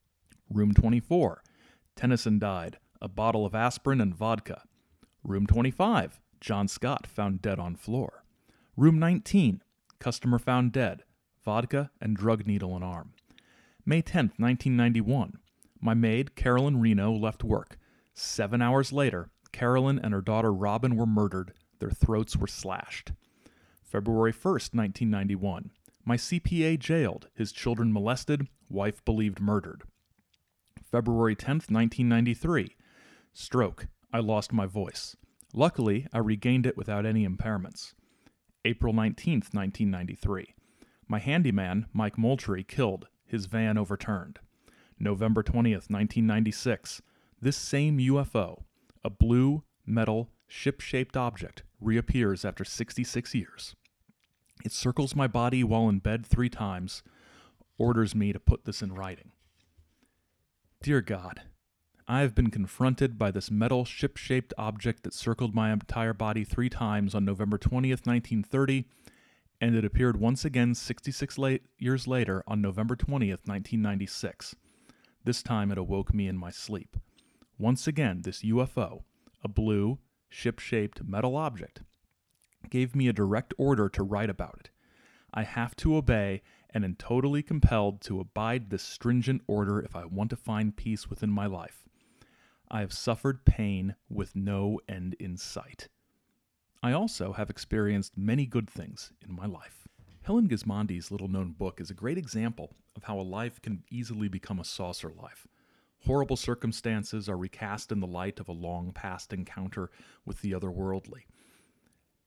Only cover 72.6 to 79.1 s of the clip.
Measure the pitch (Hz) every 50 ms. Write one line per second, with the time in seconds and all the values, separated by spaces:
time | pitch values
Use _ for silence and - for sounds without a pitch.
72.6 | 101 98 92 104 110 117 127 - - - 139 135 117 98 95 - - - 101 101
73.6 | 95 - - 113 107 104 101 98 98 95 - - - 90 - - - - - -
74.6 | _ _ _ _ _ - - _ _ _ _ _ _ 117 120 - - - 123 107
75.6 | 101 101 101 92 92 87 98 98 95 - - 104 101 95 92 92 87 87 - -
76.6 | - - 107 92 - - - - - - _ _ _ _ _ _ - _ _ -
77.6 | 107 113 131 131 - 160 151 156 147 110 90 87 87 90 92 - - 107 113 120
78.6 | 127 135 - 127 104 85 - - - -